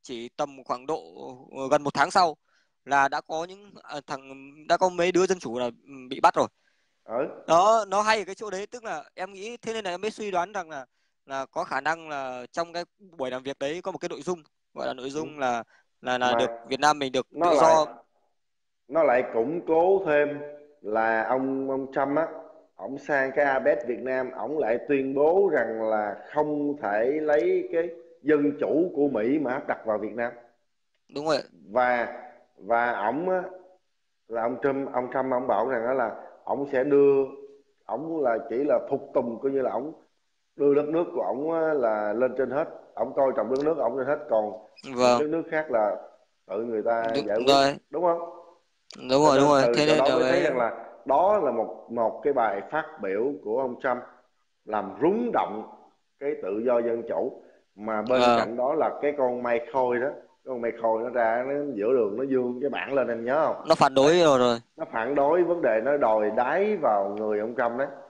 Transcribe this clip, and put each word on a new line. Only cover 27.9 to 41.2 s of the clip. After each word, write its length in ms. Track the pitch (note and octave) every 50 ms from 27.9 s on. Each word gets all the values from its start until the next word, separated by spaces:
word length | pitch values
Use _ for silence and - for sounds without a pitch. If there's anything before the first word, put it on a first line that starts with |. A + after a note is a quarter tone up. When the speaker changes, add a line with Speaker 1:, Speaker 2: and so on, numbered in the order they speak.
| - - - - - _
Speaker 2:
dân 300 | - C#3 D3+ D3 C#3+ C#3+ - -
chủ 320 | B2+ G2 A#2+ D3+ F3+ F3+ -
của 140 | C#3+ D3 C#3+
Mỹ 300 | B2+ G#2+ G#2+ A#2+ C#3+ D#3+
mà 140 | C#3+ A#2+
áp 140 | B2 C#3+ D3 -
đặt 100 | A#2+ - -
vào 120 | A2 G#2+ G#2
Việt 160 | G#2 G#2 G#2
Nam. 180 | A#2+ A#2 A#2+ B2 - - _ _ _ _ _ _ _ _ _ _ _ _ _ -
Speaker 1:
Đúng 120 | C#3 D3
rồi. 160 | D#3+ D3+ - - - _ E2+ C#2+ E2
Speaker 2:
Và, 380 | G#2 B2 B2 B2 B2 A#2+ A#2 - - - - - - - _ _ _
và 360 | - F#2+ G2 A#2 A#2 A#2+ B2
ổng 360 | A#2 G2 G2+ A2 B2+ D3 F3 F#3
á, 120 | F#3 F#3 F3 - - - - - _ _ _ _ _ _ _ _ _ _ _ _
là 140 | A2+ A#2
ông 140 | A2+ A#2+ C3 -
Trump, 300 | - C#3 C3+ C#3 C#3 C3
ông 160 | B2+ B2+ B2+ B2 -
Trump 180 | C3+ C3 C3
ổng 140 | B2+ B2+ C3+
bảo 220 | B2+ G#2+ G2 A2+ C3
rằng 180 | C3+ A#2 A2
á 80 | B2 C3
là 220 | C3+ A#2+ G#2+ - - - - - - _
ổng 220 | - G#2 C3 C#3+ C#3+
sẽ 120 | C#3 B2+ C3+
đưa, 400 | D3 C#3+ C#3+ C#3+ C#3 C#3 C3+ C3+ C3 - - - - - _ _ _ _ _ _
ổng 360 | - G#2+ A#2+ D#3 D#3+ E3 D#3+
là 160 | C#3 B2 A2+ A2 G2+ -
chỉ 60 | A2 B2 C#3+
là 140 | D3 B2+ A#2 - -
phục 200 | C#3 C3 - - -
tùng, 240 | D3 B2 A#2+ A2+ G#2+
coi 100 | C3+ C#3
như 100 | C#3 C3+
là 80 | B2+ A2+
ổng 220 | G2 A2+ C3+ D#3 D3 - _ _ _ _ _ _ _ _ _ _ _
đưa 180 | - C#3 C#3+ C#3
đất 120 | C#3+ D3 D3
nước 160 | D#3+ E3 F3 - -
của 80 | B2+